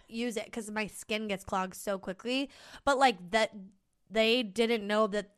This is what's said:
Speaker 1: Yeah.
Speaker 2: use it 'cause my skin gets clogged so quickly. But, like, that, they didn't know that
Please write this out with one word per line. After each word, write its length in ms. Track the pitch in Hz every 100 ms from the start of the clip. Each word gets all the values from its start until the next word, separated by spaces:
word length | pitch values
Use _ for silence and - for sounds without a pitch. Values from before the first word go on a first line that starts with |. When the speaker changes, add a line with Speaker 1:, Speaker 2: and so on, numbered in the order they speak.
| -
Speaker 1:
Yeah. 60 |
Speaker 2:
use 220 | 226 240 214
it 160 | -
'cause 180 | 233 214
my 160 | 214 202
skin 420 | - - 214 214
gets 160 | 196
clogged 320 | - 196 185 -
so 220 | - 190
quickly. 520 | 196 185 233 254 277 - - -
But, 140 | - 269
like, 320 | 262 185 175
that, 220 | 220 214 214 190 _ _ _ _
they 320 | 214 220 247
didn't 440 | 220 190 226 233 202
know 200 | 214 214
that 240 | 208 202